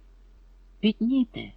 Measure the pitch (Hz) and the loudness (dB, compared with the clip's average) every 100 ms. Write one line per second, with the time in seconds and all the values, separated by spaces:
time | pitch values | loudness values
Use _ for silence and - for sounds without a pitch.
0 | - - - - - - - - 214 - | -14 -20 -20 -20 -20 -20 -20 -2 0 0
1 | 233 269 240 117 104 | 0 2 0 -4 -14